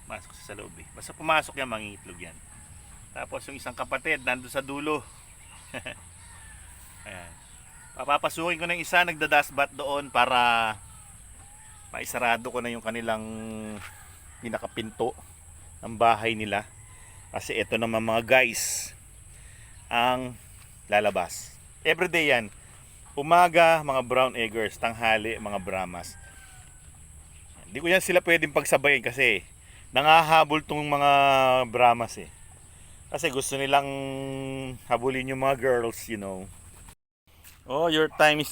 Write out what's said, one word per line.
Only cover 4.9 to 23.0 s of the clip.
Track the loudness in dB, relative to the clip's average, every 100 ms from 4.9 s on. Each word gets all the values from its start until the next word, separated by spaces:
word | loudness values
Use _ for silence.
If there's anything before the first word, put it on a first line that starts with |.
| -4 -6 -20 -20 -20 -20 -20 -16
<laughs> | -14 -14 -16 -20 -20 -20 -20 -20 -20 -20 -20 -20 -20 -18
Ayan. | -16 -18 -20 -20 -20 -20 -20 -18 -8
Papapasukin | 0 0 0 -4 -4 -4
ko | -4
na | -6
yung |
isa, | 0 2 2
nagda-dust | 0 2 2 2 -2
bath | -4
doon | -4 -6 -6 -2
para | 2 2 4 4 2 0 -4 -14 -20 -20 -20 -20 -20 -20 -20 -20 -20 -14 -12
maisarado | -8 -2 0 0 -2
ko | -6
na | -6
yung | -8
kanilang | -8 -6 -4 -4 -6 -12 -10 -10 -12 -12 -16 -20 -20 -20 -20 -16
pinakapinto | -10 -8 -8 -10 -10 -6 -6 -6 -16 -20 -20 -20 -20 -16 -10
ng | 0
bahay | 2 2 0
nila. | -4 -4 -4 -6 -16 -20 -20 -20 -20 -14
Kasi | -10 -6 -4
eto | -2 -2
naman | -2 -2
mga | 0 -2 4
guys | 4 4 -2 -6 -8 -10 -16 -20 -20 -20 -20 -20 -20 -20 -20 -4
ang | 0 0 0 -4 -12 -20 -20 -20 -20 0
lalabas. | 2 2 0 -4 -8 -16 -20 -20 -4 -2
Everyday | 0 0 0 2
yan. | 2 0 -12 -20 -20 -20 -20